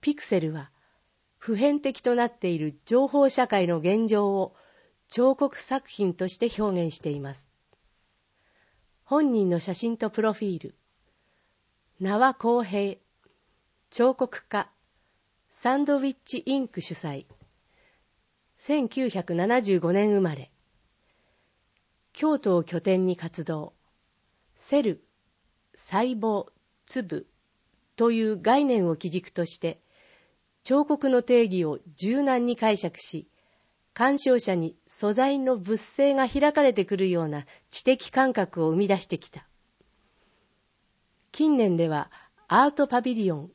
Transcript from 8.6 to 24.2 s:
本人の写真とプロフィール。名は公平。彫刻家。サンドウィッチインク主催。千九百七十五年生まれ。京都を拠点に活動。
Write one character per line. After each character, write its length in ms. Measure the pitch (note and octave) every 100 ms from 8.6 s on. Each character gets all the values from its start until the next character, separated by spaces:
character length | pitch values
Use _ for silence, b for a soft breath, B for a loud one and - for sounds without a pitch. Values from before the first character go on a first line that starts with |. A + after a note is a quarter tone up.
| _ _ _ _
本 280 | _ C#4+ D4+
人 180 | A3+ F#3+
の 100 | E3+
写 160 | F3+ F3
真 220 | A#3 A#3
と 120 | A3
プ 140 | G#3+
ロ 100 | A3
フ 120 | G#3 G#3
ィ 120 | E3+
ー 20 |
ル。 160 | - - _ _ _ _ _ _ _ _ _ _ _ _
名 180 | F#3+ G#3
は 160 | B3+
公 300 | B3+ A#3 A#3+
平。 320 | G#3 G3+ G3+ G3 _ _ _ _ _ _ _ _ _
彫 240 | - B3 C4
刻 320 | B3 - _
家。 240 | G3+ - _ _ _ _ _ _ _ _
サ 300 | - B3 C4+
ン 80 | C#4+
ド 120 | C#4+
ウ 20 |
ィ 140 | C4+
ッ 40 | C4 -
チ 160 | B3+
イ 140 | - C#4
ン 100 | B3+
ク 140 | -
主 140 | - E3
催。 320 | D#3+ C#3 - - _ _ _ _ _ _ _ _ _ _ _ _
千 280 | - D4 A#3+
九 200 | - B3+
百 260 | F#3+ F3 E3+
七 260 | F#3+ B3
十 180 | G3+ F#3
五 140 | E3+
年 160 | F#3+ G#3
生 100 | G3+
ま 160 | F3+ C#3+
れ。 160 | C3 _ _ _ _ _ _ _ _ _ _ _ _ _ _ _ _
京 280 | - D#4 D4
都 180 | G#3 F3
を 60 |
拠 180 | E3 E3+
点 240 | F3+ F#3 F#3
に 100 | F3
活 300 | E3 - D#3
動。 280 | D#3 D3+ _ _ _ _ _